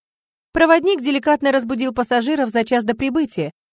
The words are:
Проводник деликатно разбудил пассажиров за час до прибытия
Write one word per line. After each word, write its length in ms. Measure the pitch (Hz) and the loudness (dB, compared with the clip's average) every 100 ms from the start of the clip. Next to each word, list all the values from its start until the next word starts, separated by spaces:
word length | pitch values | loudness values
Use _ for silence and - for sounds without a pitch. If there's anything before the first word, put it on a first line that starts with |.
| _ _ _ _ _ | _ _ _ _ _
Проводник 500 | - 320 330 339 359 | 2 4 4 2 0
деликатно 500 | 254 277 302 294 277 | 0 0 2 2 2
разбудил 400 | 269 233 247 262 | 0 -2 -4 -4
пассажиров 560 | 233 240 240 240 302 247 | -4 -2 -2 0 -2 0
за 160 | 233 | -2
час 200 | 226 240 | 0 0
до 100 | 220 | 0
прибытия 580 | 226 269 285 302 - 151 - _ | -2 -2 -2 -2 -4 -8 -10 _